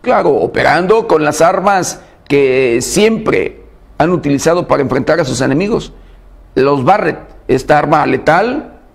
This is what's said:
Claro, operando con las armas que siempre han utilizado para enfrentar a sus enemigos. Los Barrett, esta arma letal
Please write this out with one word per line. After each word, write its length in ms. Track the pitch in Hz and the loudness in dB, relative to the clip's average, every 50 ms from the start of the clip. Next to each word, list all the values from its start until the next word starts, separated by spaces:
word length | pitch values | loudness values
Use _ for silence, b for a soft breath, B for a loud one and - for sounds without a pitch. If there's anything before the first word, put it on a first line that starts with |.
Claro, 320 | - 240 240 208 147 160 139 | -2 0 0 0 2 0 0
operando 720 | - - - - 127 127 131 139 160 185 180 220 226 226 | 0 -2 -2 -2 0 0 2 0 0 2 2 0 0 2
con 180 | 226 175 156 151 | 0 0 2 2
las 160 | 147 143 - | -2 0 2
armas 600 | 160 170 190 190 180 202 202 185 165 - - B B B B B B - | 2 2 2 0 0 0 0 0 -2 -4 -8 B B B B B B -2
que 500 | 143 143 139 131 127 131 131 123 117 123 | 0 2 2 2 2 2 2 2 0 -2
siempre 800 | 123 - - 185 208 226 226 - 107 - 117 95 87 - - - - - - - - - - | -2 -2 0 2 2 2 2 0 -2 -2 -2 -2 -2 -6 -8 -14 -20 -20 -20 -20 -20 -20 -4
han 140 | - 147 170 | -2 -2 0
utilizado 560 | 180 156 - 143 139 131 - 165 170 180 165 | 0 -2 -2 -2 -2 0 0 0 0 0 0
para 140 | - 139 139 | 0 0 0
enfrentar 380 | 139 127 127 135 120 - 156 170 | 0 -2 -2 -2 0 0 0 0
a 60 | 165 | -2
sus 160 | 127 120 113 | -4 -4 -2
enemigos. 500 | 135 127 139 151 196 208 233 - - - b b b b b b b b b - - - - | -2 0 0 -2 -2 -2 -4 -4 -6 -10 b b b b b b b b b -20 -20 -6 -2
Los 320 | - 131 143 143 139 123 | 0 2 2 2 2 2
Barrett, 320 | 156 190 208 190 160 - - - - - - - - | 2 2 2 0 -4 -6 -6 -14 -20 -20 -18 -4 -2
esta 300 | 127 131 - - 151 147 | -2 -2 2 2 0 2
arma 260 | 147 143 160 151 139 | 2 2 0 0 0
letal 760 | 131 131 127 - 151 156 180 214 240 254 311 - - - - - - | 0 -2 0 0 2 2 2 0 -2 -4 -8 -10 -12 -20 -20 -20 -20